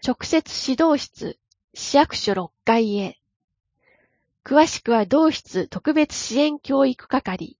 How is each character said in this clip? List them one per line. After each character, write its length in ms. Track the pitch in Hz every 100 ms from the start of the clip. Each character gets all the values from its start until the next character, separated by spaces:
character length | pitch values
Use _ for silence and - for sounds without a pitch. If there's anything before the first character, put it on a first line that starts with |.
| -
直 120 | 247
接 480 | - 320 - - -
指 100 | 254
導 160 | 330 294
室、 400 | - - - - _ _ _
市 240 | - - 277
役 180 | 311 -
所 180 | -
六 180 | 190 175 _
階 340 | - 226 220 202
へ。 220 | 190 - _ _ _ _ _ _ _ _ _ _ _ _ -
詳 200 | 285 320
し 160 | -
く 100 | -
は 140 | 233 190
同 260 | 294 320
室 360 | - - 185 -
特 260 | 190 -
別 220 | 302 294 -
支 240 | - 226
援 200 | 302 294
教 260 | - 269 269
育 240 | 247 -
係。 480 | 254 - 185 - -